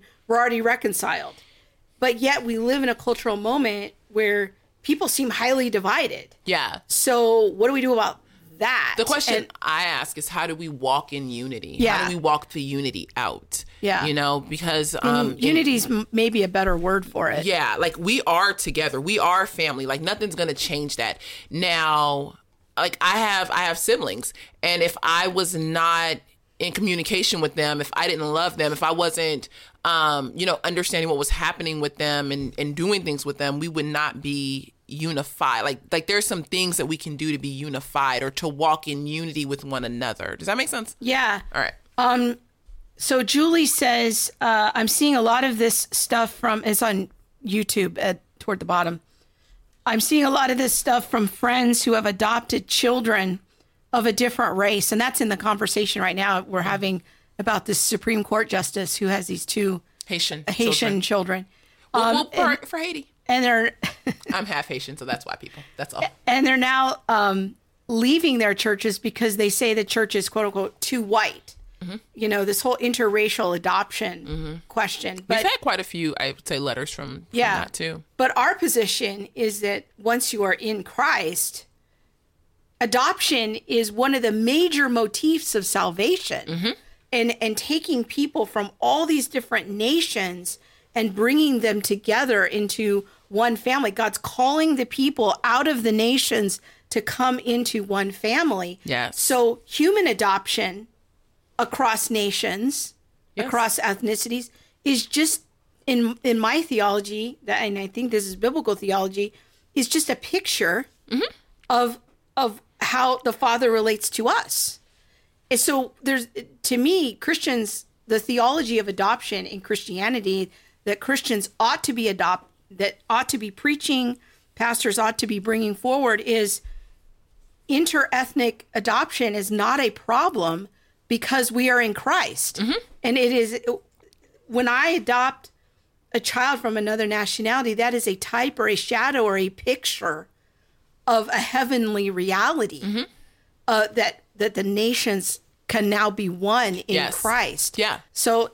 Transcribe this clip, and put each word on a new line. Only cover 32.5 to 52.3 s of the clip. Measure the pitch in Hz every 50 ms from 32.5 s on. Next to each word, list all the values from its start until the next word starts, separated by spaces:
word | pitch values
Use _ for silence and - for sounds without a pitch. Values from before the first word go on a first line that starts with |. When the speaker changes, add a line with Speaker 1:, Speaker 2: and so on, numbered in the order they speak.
| -
Speaker 2:
and | - 147 147 147
doing | 151 165 196 208 196 175
things | 170 147 143 -
with | 143 139
them, | - 143 139 143 147
we | 160
would | 170 156 156 147
not | 151 151 147 151 147 - -
be | 139 143 143 143 139 135 135 135 139 - - _ _
unified. | - - 147 156 165 160 139 139 - - - 160 135 120 113 104
Like, | 143 139 - - -
like, | - 165 160
there's | - 202 208 208
some | - 202 180 147
things | - - 180 185 180 170
that | 170 156
we | 147 160
can | 151 - 165 147
do | 139 151 156 147
to |
be | 139 131 143
unified | 139 135 147 151 139 135 139 - - 147 139 135 127 123 131
or | 135
to | 135 - -
walk | 160 143 139 156 160 156 151 -
in | 156 143 143 147
unity | 147 151 160 165 165 147 156 147
with | 139 139 135 139
one | 143 135 127 123
another. | 117 120 120 127 120 110 - - - -
Does | - 160
that | 190 202
make | 247 262 -
sense? | - 269 269 - - -
Speaker 1:
Yeah. | 247 240 262 262 262 220 202 196 - - -
Speaker 2:
All | -
right. | 127 - - - _ _ _
Speaker 1:
Um, | - 247 247 247 247 247 240 240 - _ _ _ _ _ - - - - - _
so | - - - 269 254 247
Julie | - - 285 311 330 330 339 311
says, | 247 - - 285 247 240 240 233 226 220 - - - - -
uh, | 240 233 220 214 214 214 -
"I'm | - 220
seeing | 214 - - 294 294 285
a | 247
lot | 220 226 233 247 262
of | 262 240
this | 220 226 226 214 - - -
stuff | - - - - 247 233 226 220 -
from," | - - 233 220 214 214
it's | 220 208 - 247
on | 220 202 190 190 - - - _ _ _ _ -
YouTube | 220 190 214 208 - - 214 185 175 170
at, | - - 196 180 - _ _ _ -
toward | - - 202 185
the | -
bottom. | 170 180 175 175 170 156 151 - _ _ _ _ _ _ _ _ _ - - _ _ _ _ -
"I'm | - 226 226
seeing | 214 - 311 302 285
a | 269
lot | 269 285 269 254
of | 254
this | 247 262 247 -
stuff | - - 277 240 240 240 -
from | - 226 208
friends | 196 - - - 240 240 254 247 240 240 233 -
who | 247 226
have | 220 208
adopted | 208 202 185 220 214